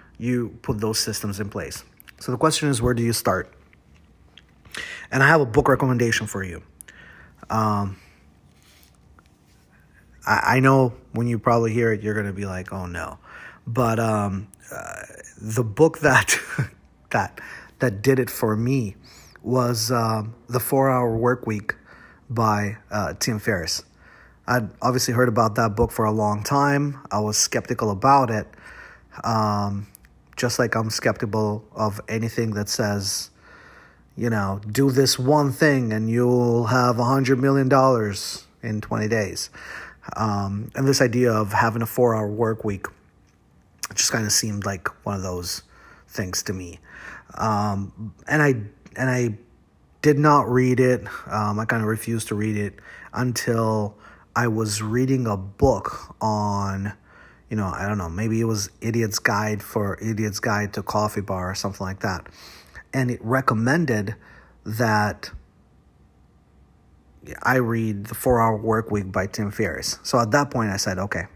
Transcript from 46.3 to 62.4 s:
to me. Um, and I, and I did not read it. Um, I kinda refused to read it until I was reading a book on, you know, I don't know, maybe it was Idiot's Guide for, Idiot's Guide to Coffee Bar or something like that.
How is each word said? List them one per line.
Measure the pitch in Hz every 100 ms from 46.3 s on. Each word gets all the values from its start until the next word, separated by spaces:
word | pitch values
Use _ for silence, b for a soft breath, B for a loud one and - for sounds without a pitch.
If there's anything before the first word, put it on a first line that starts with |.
| 90
to | -
me. | 95 87 - B B B B - -
Um, | 110 104 104 98 98 - 110 - -
and | 151
I, | 147 123 101 - - -
and | 131
I | 127 120 104 - _ _ _ _ _
did | 151 143
not | 151 147 107
read | 127 127 123
it. | 127 123 95 B -
Um, | 107 104 104
I |
kinda | 110 117 107
refused | 113 - 117 -
to |
read | 104 107 104
it | 101 - B B B
until | - 127 113 - 113 113 110 104 B B B B
I | - 120
was | 110 107 104
reading | 107 120 131 131 117
a | 101
book | 98 - 139 113 - - - -
on, | 110 107 104 101 98 98 101 - B B B B -
you | 107
know, | 95
I | 76 98
don't | 104
know, | 87
maybe | 85 113 113
it |
was | 113 107 98 -
Idiot's | 113 113 110 101
Guide | - 104 107 104
for, | - 110 101 104
Idiot's | 110 107 107 98
Guide | 120 104 104
to | 107
Coffee | 98 107 107 -
Bar | 98 92 90
or |
something | 98 98 101 95
like | 98
that. | 110 92 - B